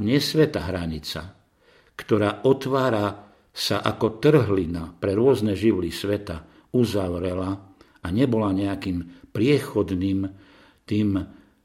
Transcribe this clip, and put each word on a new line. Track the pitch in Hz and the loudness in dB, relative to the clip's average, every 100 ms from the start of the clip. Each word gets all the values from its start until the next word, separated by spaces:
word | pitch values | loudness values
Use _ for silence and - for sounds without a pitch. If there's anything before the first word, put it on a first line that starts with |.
nesvätá | 104 143 - 156 143 104 82 | 0 0 2 2 2 0 -4
hranica, | 90 82 78 - 80 87 - _ _ _ _ _ - | -4 -4 -6 -8 -10 -12 -18 _ _ _ _ _ -12
ktorá | - 107 104 - | 0 2 2 2
otvára | 131 131 131 135 131 107 101 - - _ _ | 2 2 0 0 2 0 0 -4 -14 _ _
sa | - - 101 | -8 -4 -2
ako | - - 110 - | -2 0 -2 2
trhlina | 147 151 104 95 82 85 80 | 4 4 4 0 0 -4 -10
pre | - 101 98 | -6 -2 2
rôzne | 131 113 107 92 | 4 4 2 2
živly | 110 92 85 | 2 2 0
sveta, | - 101 101 101 80 - _ _ 123 | -4 -2 -2 -4 -12 -14 _ _ 0
uzavrela | 110 98 92 87 90 90 92 98 - - - _ | 2 0 -2 -2 -2 -2 -4 -6 -10 -20 -20 _
a | 85 | -2
nebola | 101 135 110 104 | 0 2 2 0
nejakým | 95 101 95 98 90 85 - - | 0 -2 -4 -4 -6 -6 -14 -8
priechodným, | 107 127 139 - 107 87 92 98 95 95 95 - - - _ | -2 2 2 0 -2 0 0 0 -2 -4 -8 -20 -20 -20 _
tým | - 104 104 95 - - _ _ | -4 -2 0 -2 -4 -14 _ _